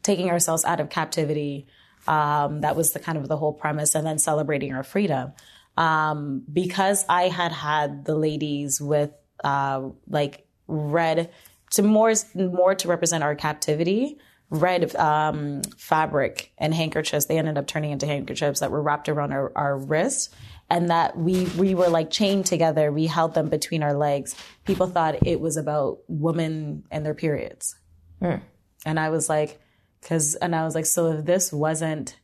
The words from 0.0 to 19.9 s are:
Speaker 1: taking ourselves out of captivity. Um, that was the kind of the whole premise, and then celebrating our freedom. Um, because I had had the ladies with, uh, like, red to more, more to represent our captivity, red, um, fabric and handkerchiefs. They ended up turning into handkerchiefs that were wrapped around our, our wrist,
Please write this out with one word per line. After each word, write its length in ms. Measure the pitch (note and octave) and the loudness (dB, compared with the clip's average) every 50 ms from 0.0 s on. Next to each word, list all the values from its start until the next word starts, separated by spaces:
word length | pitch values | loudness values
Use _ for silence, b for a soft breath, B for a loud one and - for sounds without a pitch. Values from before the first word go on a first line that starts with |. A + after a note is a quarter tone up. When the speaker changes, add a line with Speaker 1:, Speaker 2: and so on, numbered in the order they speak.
| - | 2
Speaker 1:
taking 260 | - G3+ E3+ F3+ F#3 | 0 0 2 2 0
ourselves 360 | E3+ F3 E3+ - D#3+ D#3+ - | 2 2 2 0 0 0 0
out 140 | - F3 E3 | -2 -2 -2
of 100 | D3+ D#3 | -4 -4
captivity. 760 | - E3+ D#3 D#3 - E3+ D#3 C#3+ D3+ D3+ D3 C#3+ C#3 C#3+ C3+ b b b b b b b b | -4 -4 -4 -2 -2 -2 -2 0 -2 -2 -4 -4 -8 -8 -12 b b b b b b b b
Um, 540 | - D#3+ D3+ D3+ D3 D3 D3+ C#3+ C#3+ D3+ D3+ | 0 2 2 2 2 2 2 0 0 -2 -2
that 140 | D3 D3+ - | 0 0 0
was 180 | D#3 D#3+ - - | 2 0 0 -2
the 60 | D3 | -4
kind 180 | - - D#3+ | -6 -6 -6
of 100 | D3+ C3+ | -4 -4
the 100 | C3+ D#3 | -4 -4
whole 160 | C#3+ D#3 D3+ D3+ | -2 -2 -4 -4
premise, 420 | - - D3+ D3+ D#3 D3+ D3 - | -2 -6 -4 -4 -2 -2 0 0
and 100 | D#3 D3+ | 0 -2
then 140 | D#3+ D#3 D3+ | -2 -2 0
celebrating 540 | - E3 D3+ D3+ D3+ C#3 D3+ C#3 C#3+ C3 C3 | 0 2 2 0 0 0 -2 -2 -2 -4 -6
our 100 | C3 C3+ | -8 -8
freedom. 500 | - - G3 G#3 F3 C#3+ B2+ B2+ C#3 - B B B B B B B B | -4 -2 0 0 0 0 -2 -4 -6 -14 B B B B B B B B
Um, 680 | - E3 D#3+ D#3+ D#3 D#3 D#3 D3+ D3 D3 C#3+ C3+ C3 - - | 0 2 2 2 2 2 0 -2 -2 -4 -6 -6 -6 -8 -4
because 540 | C#3+ F3+ F#3 F3+ F3+ G3 F#3+ G3 G3+ G3 - - | -2 -2 -2 0 0 0 2 2 2 0 2 2
I 180 | E3+ F3+ F3+ | 2 2 2
had 240 | F#3 F3 F3 F3 E3 | 2 0 0 -2 -2
had 540 | D#3+ C#3+ D3 D3 D3+ D3+ D3 C#3+ C#3+ C#3+ C#3+ | -2 -4 -2 0 0 0 0 -2 -4 -8 -4
the 100 | - D#3 | -2 0
ladies 680 | D3+ D#3 D#3 D3+ D3+ D3+ D3+ D3 C#3+ C#3+ C#3+ C3+ - | 0 0 0 -2 -2 -4 -4 -4 -4 -4 -4 -4 -4
with, 300 | D3 C#3+ D3+ D3 D3 D3 - - _ _ _ - - | -2 0 2 2 0 -2 -6 -18 _ _ _ -4 -2
uh, 380 | C#3+ C#3 C#3 C#3 C#3 C3+ C3+ C3+ C3 C3 - _ - | 0 0 0 0 0 -2 -4 -6 -8 -12 -16 _ -4
like, 380 | - D3+ D3 C#3 - - _ _ _ _ _ | -2 -2 -2 -2 -4 -14 _ _ _ _ _
red 600 | - D#3 D#3 D3+ D3 D3 E3+ E3 D#3+ D#3+ E3 E3 E3+ B B B B B B B _ | -6 -4 -4 -2 0 0 2 2 2 2 0 -2 -4 B B B B B B B _
to 120 | - A3+ G3+ | 2 4 4
more, 300 | G#3 G#3+ G#3+ A3 A3+ A3 G#3+ - - _ | 6 6 6 6 6 4 2 -2 -6 _
more 400 | F3 F#3+ F3+ F3 F3+ F3+ F#3 G3 | -2 -2 0 4 4 4 4 4
to 140 | F#3+ - | 2 0
represent 360 | E3+ F3 E3 E3+ E3 E3+ D#3+ D3 | 0 0 2 2 0 0 0 0
our 120 | D3 D3 | 0 0
captivity, 840 | D3+ - D3+ D3+ - - - D3+ D3+ E3+ E3+ G3 A3 C4 D4 D4+ b b b b b b _ | 0 -2 -4 -4 -2 -2 0 0 2 2 2 2 0 0 -2 -6 b b b b b b _
red, 460 | D#3 D#3 E3 F3+ F3+ F3+ E3 - - | 0 0 2 2 4 2 0 0 0
um, 680 | - D#3+ D#3 D3+ D3+ D3+ D#3 D3+ D3+ D3 C#3+ C#3+ C#3 - - - | 0 2 4 4 4 2 0 0 -2 -4 -4 -4 -6 -6 -8 -10
fabric 760 | - - - E3 D#3 D#3 D3+ D3 C#3+ B2+ - - - - _ _ | -18 -2 0 2 2 2 2 0 0 0 0 -4 -8 -12 _ _
and 160 | _ - D3+ D#3+ | _ 0 0 2
handkerchiefs. 520 | E3 D#3+ D#3 - D#3 D3+ - - D3 D3 | 0 0 0 0 -2 -2 0 0 -2 0
They 120 | - D#3 | 0 0
ended 200 | D#3+ D#3 D#3+ D3+ | 0 0 0 -2
up 100 | C#3+ C#3 | -2 -4
turning 240 | - - D#3 D3+ D3+ | -2 -4 -4 -2 -2
into 160 | D3 C3+ C#3 | -2 -2 -2
handkerchiefs 540 | D3+ D3 C#3+ C3+ - C3 - D#3 D3 C#3+ - | -2 -2 -4 -4 -6 -4 0 0 0 0 0
that 100 | C#3+ C3+ | -2 -2
were 100 | - D3+ | -2 0
wrapped 260 | D3 D3+ D3 D3 - - | 0 0 0 0 -2 -2
around 240 | D3+ D3 C#3+ C#3+ C#3 | -2 -2 -2 -2 -2
our, 180 | C#3 C#3 - - | -2 -2 -2 -2
our 220 | - D3 C#3+ C#3 | -2 0 0 -2
wrist, 560 | C3+ C3+ C#3 | -2 -2 0